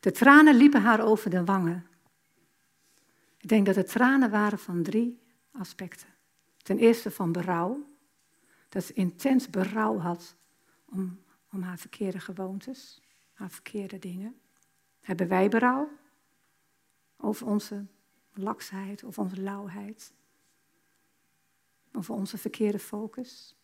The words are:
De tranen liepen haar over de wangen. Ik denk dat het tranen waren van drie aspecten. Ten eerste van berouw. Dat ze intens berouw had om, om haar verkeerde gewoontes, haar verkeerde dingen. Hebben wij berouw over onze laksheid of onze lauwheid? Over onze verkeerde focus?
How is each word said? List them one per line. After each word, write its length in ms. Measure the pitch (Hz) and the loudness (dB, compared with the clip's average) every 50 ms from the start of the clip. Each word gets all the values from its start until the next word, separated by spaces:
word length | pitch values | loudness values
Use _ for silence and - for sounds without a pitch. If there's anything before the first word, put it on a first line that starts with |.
De 100 | - 202 | -2 -2
tranen 440 | 185 - 240 269 285 294 311 311 285 | 0 4 8 10 10 12 12 10 10
liepen 260 | 233 269 294 285 254 | 10 10 8 8 6
haar 200 | 196 226 226 214 | 4 4 2 2
over 280 | 220 220 220 214 - 208 | 4 2 2 2 0 -2
de 140 | 175 185 175 | -2 -2 0
wangen. 440 | 170 196 190 180 165 170 180 170 _ _ _ _ _ _ _ _ _ _ _ _ _ _ _ _ _ _ _ _ _ _ _ _ _ _ _ _ _ _ _ | 0 0 0 0 0 -2 -4 -8 _ _ _ _ _ _ _ _ _ _ _ _ _ _ _ _ _ _ _ _ _ _ _ _ _ _ _ _ _ _ _
Ik 120 | _ 196 | _ 2
denk 160 | 220 220 202 | 2 4 4
dat 100 | 196 190 | 4 2
het 140 | 202 180 - | 0 0 -2
tranen 400 | - 233 247 254 269 277 254 226 | 0 2 2 4 4 4 2 2
waren 300 | 202 208 208 208 208 190 | 2 0 0 0 -2 -6
van 240 | - - 180 170 170 | -8 -8 -4 -4 -4
drie 360 | 190 190 220 240 240 240 - _ _ _ _ _ _ | -2 -2 -2 -2 -4 -6 -12 _ _ _ _ _ _
aspecten. 560 | _ 262 190 - - - 190 175 - - - _ _ _ _ _ _ _ _ _ _ _ | _ -16 -16 -16 -12 -14 -14 -14 -14 -20 -20 _ _ _ _ _ _ _ _ _ _ _
Ten 200 | _ - 190 208 | _ -4 -2 4
eerste 340 | 233 226 226 233 - 208 | 4 4 4 4 -2 -10
van 200 | 185 - 196 170 | -8 -6 -4 -4
berouw. 580 | 170 175 180 185 180 170 170 185 240 285 285 - - _ _ _ _ _ _ _ _ _ _ _ _ _ _ _ | -4 -4 -4 -4 -2 -2 -2 -4 -6 -8 -12 -16 -20 _ _ _ _ _ _ _ _ _ _ _ _ _ _ _
Dat 140 | - 190 175 | -10 -10 -10
ze 100 | - - | -8 -4
intens 560 | - 185 175 170 - - 277 269 254 247 - | -4 -4 -4 -4 -4 0 2 2 2 0 0
berouw 480 | - 196 190 190 208 220 220 214 220 202 | -4 -4 -4 -4 -2 -2 -2 -2 -2 -2
had 380 | 165 170 175 170 - - - _ _ _ _ _ _ _ _ _ _ | -4 -4 -6 -6 -10 -20 -20 _ _ _ _ _ _ _ _ _ _
om, 380 | _ - 190 190 185 180 185 _ _ _ _ _ _ | _ -10 -8 -8 -8 -10 -14 _ _ _ _ _ _
om 100 | - 196 | -12 -12
haar 160 | 180 180 180 170 | -10 -10 -12 -14
verkeerde 420 | - - - - 214 190 185 190 | -16 -20 -12 -8 -8 -8 -8 -10
gewoontes, 840 | - - 185 175 190 185 190 196 - - 262 - - - - _ _ _ _ _ _ _ _ | -12 -14 -12 -10 -10 -10 -10 -12 -12 -14 -16 -16 -18 -20 -20 _ _ _ _ _ _ _ _
haar 160 | _ 202 185 | _ -16 -16
verkeerde 500 | - - _ - - 208 202 185 - 190 | -16 -18 _ -14 -12 -12 -12 -12 -14 -14
dingen. 400 | - 190 175 185 196 226 254 _ _ _ _ _ _ _ _ _ _ _ _ _ | -14 -14 -12 -12 -12 -14 -16 _ _ _ _ _ _ _ _ _ _ _ _ _
Hebben 260 | _ - 185 165 185 170 | _ -10 -4 -4 -2 0
wij 220 | 185 185 190 202 | 2 2 2 4
berouw 400 | 190 226 233 247 254 269 294 302 294 - _ _ _ _ _ _ _ _ _ _ _ _ _ _ _ _ _ _ _ _ _ _ _ _ | 2 2 2 2 2 0 -4 -6 -8 -18 _ _ _ _ _ _ _ _ _ _ _ _ _ _ _ _ _ _ _ _ _ _ _ _
over 300 | - 214 214 - 247 240 | -6 -6 -6 -6 -6 -4
onze 380 | 208 208 208 - 208 202 202 196 _ _ _ _ _ _ _ _ _ | -4 -4 -4 -6 -12 -14 -14 -16 _ _ _ _ _ _ _ _ _
laksheid 680 | 208 190 208 - - - - - 190 196 196 208 202 - | -10 -8 -8 -8 -10 -12 -14 -14 -12 -12 -12 -14 -14 -16
of 160 | 254 190 - | -16 -10 -8
onze 220 | 208 185 185 185 | -8 -8 -8 -8
lauwheid? 720 | 190 196 202 202 202 196 170 208 202 202 220 _ - - _ _ _ _ _ _ _ _ _ _ _ _ _ _ _ _ _ _ _ _ _ _ _ _ _ _ _ _ _ _ _ _ _ _ _ _ _ | -10 -10 -10 -10 -12 -14 -14 -16 -16 -16 -18 _ -20 -20 _ _ _ _ _ _ _ _ _ _ _ _ _ _ _ _ _ _ _ _ _ _ _ _ _ _ _ _ _ _ _ _ _ _ _ _ _
Over 200 | 226 175 - 220 | -12 -10 -10 -8
onze 240 | 220 196 202 - 214 | -8 -8 -10 -10 -10
verkeerde 420 | - 220 - - 220 208 202 202 | -12 -12 -6 -4 -4 -4 -4 -4
focus? 760 | - - - 208 214 214 - - 254 247 - - - - _ _ | -8 -12 -12 -12 -12 -12 -12 -14 -16 -16 -18 -20 -20 -20 _ _